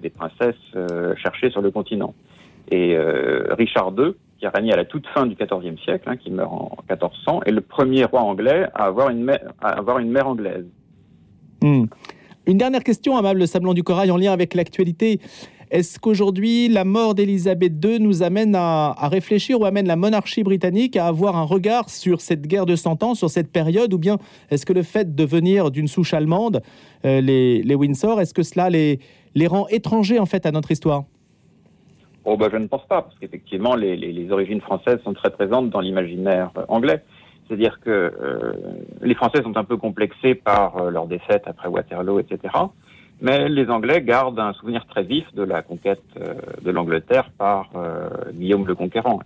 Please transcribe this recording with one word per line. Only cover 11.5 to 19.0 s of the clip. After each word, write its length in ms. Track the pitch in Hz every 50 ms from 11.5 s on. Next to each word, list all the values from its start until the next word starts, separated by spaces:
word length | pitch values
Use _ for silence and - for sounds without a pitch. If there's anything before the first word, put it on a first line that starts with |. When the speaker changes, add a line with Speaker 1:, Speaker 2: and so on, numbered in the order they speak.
| - -
Speaker 2:
Hmm. 240 | - 147 143 131 117 110 - _ - - - - - - - _ _
Une 120 | - 185 196
dernière 260 | 247 262 262 254 -
question, 340 | - 220 - - 277 262 247
Amable 280 | 202 196 196 185 180
Sablon 280 | 160 - 180 175 185 180
du 80 | 175
Corail, 280 | 170 - 180 175 196 190
en 60 | 175
lien 160 | 175 190 202
avec 220 | 190 175 180 170 -
l'actualité. 680 | 175 170 - - - 185 170 165 - 226 226 214 185 - - - - - - - _ - -
Est-ce 280 | - 175 180 - - -
qu'aujourd'hui, 680 | - 226 214 190 208 196 190 185 202 226 233 233 240 240
la 160 | 226 196 185
mort 300 | 190 196 226 226 220 208
d'Élisabeth 680 | 196 202 202 196 190 175 190 185 170 185 180 160 151
deux 180 | 160 214 233 233
nous 240 | 214 214 196 160
amène 320 | 180 175 185 208 220 214 202
à, 400 | 185 175 165 165 156 151 147 -
à 120 | -